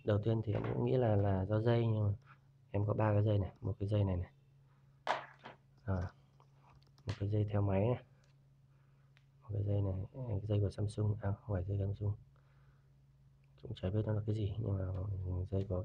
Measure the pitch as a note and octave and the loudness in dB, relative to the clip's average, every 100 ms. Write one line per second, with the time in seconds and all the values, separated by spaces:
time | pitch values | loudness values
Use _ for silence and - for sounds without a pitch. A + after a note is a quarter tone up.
0 | - G#2 A2 A2+ G#2+ A2 A2+ B2+ A#2+ C3 | 0 2 2 0 0 -2 0 0 2 4
1 | A#2 G2+ G2+ F#2+ F#2 G#2+ A#2 A#2 A#2 A2 | 4 4 4 2 2 2 4 4 4 2
2 | G#2 G#2 - - - _ _ G2+ G#2 G#2 | 2 0 -6 -20 -20 _ _ -2 0 2
3 | G#2+ G#2 G#2+ G2+ F#2+ - G2 - G2+ G#2 | 4 4 4 2 0 -4 -6 -4 0 2
4 | F#2+ F2 F2+ - _ - - _ _ _ | 2 0 -4 -10 _ -20 -20 _ _ _
5 | - - - - - - _ - - F#2+ | -4 -4 -4 -18 -20 -20 _ -12 -4 -4
6 | F#2 - - - - - - - - - | -4 -10 -20 -20 -20 -20 -20 -20 -20 -14
7 | - - G2+ G#2 G#2 G#2 G2+ F#2+ A2 B2 | -10 -4 -2 0 0 0 2 2 2 0
8 | - - _ _ _ _ _ _ _ - | -6 -20 _ _ _ _ _ _ _ -20
9 | - - _ _ - G#2 G2+ G2 G2 F#2+ | -20 -20 _ _ -8 -4 0 0 0 -2
10 | F#2+ - A#2 G2+ G#2 G#2 G2 - G#2 - | -6 -8 -4 -4 0 0 0 -2 -4 -2
11 | G#2+ G#2 G2+ G2 - F#2+ F#2 G2 F#2+ G2 | -2 0 -2 -4 -4 -4 -2 -2 -2 -2
12 | G2+ G#2 - - - - - - _ _ | -4 -4 -8 -20 -20 -20 -20 -20 _ _
13 | _ _ - _ _ - - - F#2+ G#2 | _ _ -20 _ _ -16 -12 -4 -2 0
14 | G#2 G#2+ G#2+ G#2+ G2+ - A2 F#2+ F#2 F#2 | 0 0 0 -2 -2 -2 -2 -2 -2 -4
15 | G2 F#2 F#2 F2+ F#2 F#2+ G2 F2+ | -4 -4 -4 -4 -2 -2 -2 -4